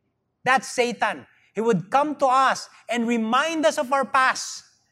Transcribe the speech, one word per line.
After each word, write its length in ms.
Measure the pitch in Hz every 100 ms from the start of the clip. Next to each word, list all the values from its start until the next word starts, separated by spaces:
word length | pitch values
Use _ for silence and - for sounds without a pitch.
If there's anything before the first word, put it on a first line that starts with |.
| _ _ _ _
That's 300 | 247 262 -
Satan. 560 | - 240 240 220 160 110 _ _
He 60 | -
would 320 | 226 196 -
come 220 | 269 302 294
to 80 | 277
us 400 | 254 262 196 - - -
and 160 | 240 233
remind 560 | 240 220 247 311 330 311
us 100 | 302
of 140 | 262
our 120 | 277 269
past. 560 | 269 262 - - - - _ _